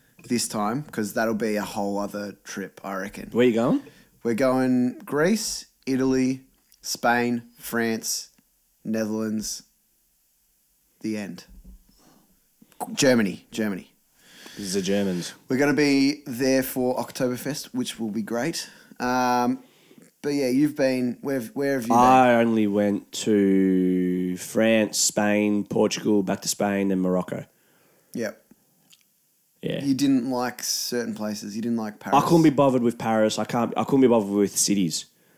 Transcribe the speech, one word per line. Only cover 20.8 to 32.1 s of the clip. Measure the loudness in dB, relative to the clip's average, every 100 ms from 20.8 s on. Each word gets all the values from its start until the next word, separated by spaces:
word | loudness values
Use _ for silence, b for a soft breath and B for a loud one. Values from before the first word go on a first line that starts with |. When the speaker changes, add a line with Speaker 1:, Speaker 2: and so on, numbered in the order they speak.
| 0 0 -2 -4
Speaker 1:
where, | -6 -6
where | -6 -4 -2
have | -2
you | 2
been? | 6
Speaker 2:
I | 8 8 6 6
only | 4 2 2
went | 2 2 0 -4 -6
to | 2 4 6 6 4 4 2 2 0 0 -2 -6
France, | -4 0 4 4 2 0
Spain, | -2 0 2 2 2 0 0
Portugal, | 0 0 0 0 2
back | 0 -4
to | -6
Spain, | -2 -2 0 0
then | 0
Morocco. | 0 0 -2 -8 -10 b b b b b b
Speaker 1:
Yep. | -8 -8 -10 _ _ _ _ _ _ _ _ _ _ _ _
Speaker 2:
Yeah. | -8 -4
Speaker 1:
You | -2
didn't | 0 2 2 0
like | -4 -4 -6
certain | -6 -6 -4 -4 -4
places. | -4 -6 -6 -8 -6
You |
didn't | -2 -2
like | -4 -10
Speaker 2:
I | 0